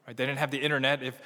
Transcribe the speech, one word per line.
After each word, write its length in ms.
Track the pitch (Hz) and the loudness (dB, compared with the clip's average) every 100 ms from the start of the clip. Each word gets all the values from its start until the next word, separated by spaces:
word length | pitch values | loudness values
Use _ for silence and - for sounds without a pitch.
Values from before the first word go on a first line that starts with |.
| - | -12
right, 80 | 117 | -4
they 100 | 131 | -2
didn't 120 | 143 | 0
have 140 | 147 | 0
the 80 | 139 | 0
internet. 440 | 147 143 131 143 | 0 2 2 2
If 160 | 127 - | -2 -10